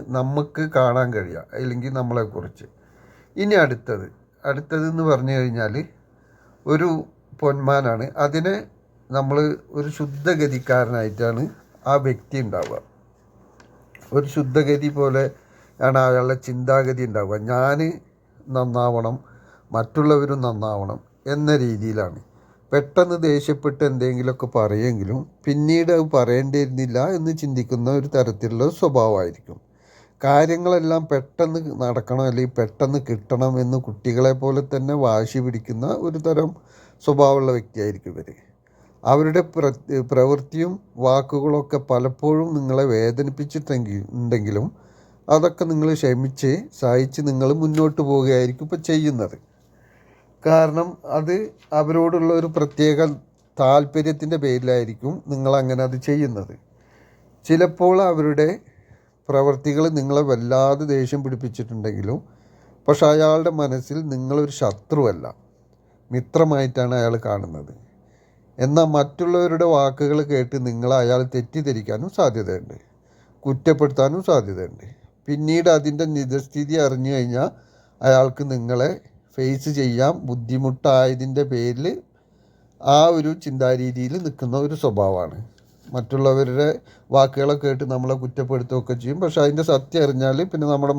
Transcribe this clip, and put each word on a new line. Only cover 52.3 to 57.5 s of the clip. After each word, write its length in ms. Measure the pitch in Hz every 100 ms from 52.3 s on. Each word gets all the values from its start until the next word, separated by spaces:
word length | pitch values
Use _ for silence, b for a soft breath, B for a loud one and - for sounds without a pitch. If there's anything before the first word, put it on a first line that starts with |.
ഒരു 140 | 170 165
പ്രത്യേക 560 | 160 147 - 151 147 160 143 - _ _ -
താല്പര്യത്തിൻ്റെ 800 | 131 143 143 156 151 151 151 160
പേരിലായിരിക്കും 800 | 139 127 127 123 117 113 131 185 -
നിങ്ങളങ്ങനെ 560 | 139 135 139 131 127
അത് 160 | 131 127
ചെയ്യുന്നത്. 520 | 139 147 139 104 98 - _ b b b b b b _
ചിലപ്പോൾ 500 | -